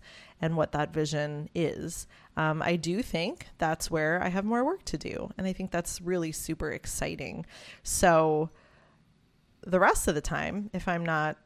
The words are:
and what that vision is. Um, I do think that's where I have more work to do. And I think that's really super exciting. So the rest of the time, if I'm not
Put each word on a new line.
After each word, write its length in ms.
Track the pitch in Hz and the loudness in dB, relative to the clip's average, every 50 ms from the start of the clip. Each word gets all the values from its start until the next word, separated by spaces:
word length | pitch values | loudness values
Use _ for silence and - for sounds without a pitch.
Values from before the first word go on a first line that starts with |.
| - - - - - - - - | -16 -20 -20 -20 -20 -18 -8 -4
and 160 | - 160 165 | -2 0 2
what 180 | 165 151 - - | 2 0 2 0
that 200 | 147 151 151 156 | 0 -2 0 0
vision 560 | 156 156 147 156 147 147 147 147 147 151 - - | 0 0 0 0 -2 -2 -2 -4 -6 -8 -6 -2
is. 500 | 170 160 139 - - - 160 - - - - - - - - - | 0 0 0 0 -4 -8 -8 -8 -10 -12 -14 -18 -20 -20 -8 -2
Um, 240 | 151 156 156 156 160 | 0 0 2 2 0
I 140 | - - 175 | 0 0 0
do 260 | 170 151 165 175 214 | 0 0 0 -2 -2
think 460 | 254 - - 165 170 220 349 - - - - | -2 -2 -2 -2 -2 -2 -4 -8 -12 -12 -6
that's 320 | - 175 156 160 - - - | -2 -2 0 0 -2 -4 -2
where 320 | 170 156 156 156 165 180 | -2 0 2 2 2 2
I 60 | 180 | 0
have 180 | 180 180 196 196 | 0 0 0 0
more 180 | 214 233 240 254 | 0 0 2 2
work 200 | 294 381 381 - | 0 -2 -4 -6
to 120 | - - | -6 -6
do. 340 | 156 - - - - - - - | -6 -6 -6 -6 -6 -8 -8 -8
And 100 | - 185 | -6 -4
I 60 | 190 185 | -4 -4
think 180 | - 185 185 | -4 -6 -4
that's 300 | - 175 175 - - - | -4 -4 -4 -4 -6 -6
really 320 | 175 175 185 175 165 160 156 | -4 -2 -2 0 -2 -2 -4
super 360 | - - - 160 - 160 151 | -6 -6 -6 -6 -4 -4 -6
exciting. 800 | - - - - - - - 156 165 - - - - - 165 - - - - - - - | -6 -6 -8 -8 -6 -4 -4 -4 -4 -6 -8 -8 -8 -10 -12 -12 -14 -20 -20 -20 -20 -14
So 680 | - - - - - 180 165 160 160 156 156 151 160 160 - - - - - - - - _ _ _ _ _ _ _ _ _ _ _ _ _ _ | -8 -4 0 6 6 8 8 8 6 6 4 2 0 -2 -6 -14 -20 -20 -20 -20 -20 -20 _ _ _ _ _ _ _ _ _ _ _ _ _ _
the 180 | - 180 180 180 | -4 2 4 6
rest 280 | 190 226 440 - - | 8 8 6 6 4
of 80 | 214 160 | 2 2
the 60 | 147 | 2
time, 480 | - - 156 143 151 156 180 202 202 208 - | 0 -2 -2 -2 -2 -2 -4 -4 -6 -6 -6
if 140 | 180 - | -6 -2
I'm 180 | 196 175 170 170 | -2 -2 -2 0
not 320 | 165 160 156 151 156 151 - _ | 0 0 0 0 0 -2 -6 _